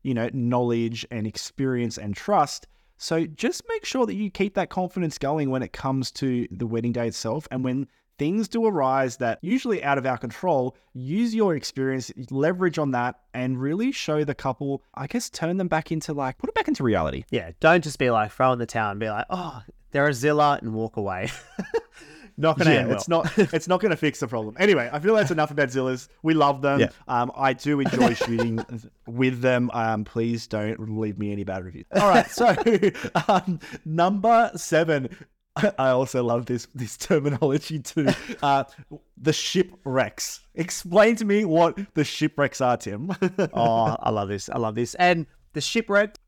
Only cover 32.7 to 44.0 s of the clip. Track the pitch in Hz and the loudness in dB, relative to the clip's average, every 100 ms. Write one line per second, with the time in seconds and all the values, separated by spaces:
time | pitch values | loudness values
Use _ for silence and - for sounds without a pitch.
32.7 | 202 202 - - 170 - 190 190 165 - | 4 2 0 -4 -2 2 0 0 -6 -8
33.7 | - 160 160 175 202 226 233 233 160 - | -14 -6 2 2 2 4 4 4 -2 0
34.7 | 156 165 147 127 - - _ _ - 208 | 2 4 2 0 -10 -20 _ _ 0 0
35.7 | - 131 127 131 127 120 117 120 123 - | 2 2 4 2 0 0 0 -2 -4 -6
36.7 | 135 117 - - 165 143 139 147 147 - | -10 -10 -10 0 2 2 0 2 0 -2
37.7 | 156 - - 139 160 - - 143 139 135 | -8 -4 0 0 0 -4 -2 2 2 0
38.7 | - - 147 _ - 127 151 - 185 180 | -12 -20 -20 _ -2 0 0 0 0 0
39.7 | - 135 131 107 - - - _ - 165 | -4 -4 0 -2 -4 -10 -10 _ -8 -6
40.7 | - 180 175 214 226 214 202 202 160 170 | -6 2 6 6 4 2 2 4 4 4
41.7 | - 202 - 143 - 156 - 139 - 127 | 2 -4 -2 -2 0 -2 2 0 2 0
42.7 | 120 107 104 170 190 185 190 175 - 117 | 2 -2 -8 -6 -2 -2 0 -2 2 4
43.7 | 113 110 - | 4 2 0